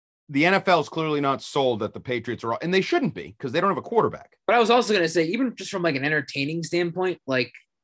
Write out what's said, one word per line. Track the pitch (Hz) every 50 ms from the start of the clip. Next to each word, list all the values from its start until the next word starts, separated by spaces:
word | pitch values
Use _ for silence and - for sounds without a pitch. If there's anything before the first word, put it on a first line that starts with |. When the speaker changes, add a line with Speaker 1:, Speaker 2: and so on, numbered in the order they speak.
| _ _ _ _ _ -
Speaker 1:
the | 139 139 156
N | 180 196
F | 185 -
L | 196 175 160
is | 143 -
clearly | - 160 160 156 151 143
not | 143 139 135 110
sold | - - - 147 135 127 117 104
that | 110 101 -
the | 101
Patriots | - 127 123 120 110 123 113 -
are, | - 113 117 -
and | - 170 185
they | 190
shouldn't | - - 339 349 269 160 -
be | - 69 - - -
'cause | - 127
they | 123 170
don't | 185 196
have | 180 123
a |
quarterback. | - - 226 220 151 107 - - - _ _ _ _
Speaker 2:
But | - 220
I | 240
was | 226 202
also | 240 247 233 202
gonna | 214 185 170 160
say, | 160 180 160
even | 165 202 226 269 233 -
just | - 190 -
from, | 196 185
like, | 170 165 139
an | 127 139
entertaining | 151 156 147 139 - - 139 139 147 160 170 165
standpoint, | - 170 175 175 170 165 185 185 185 165 - -
like, | 135 131 127 123 - - - _ _ _ _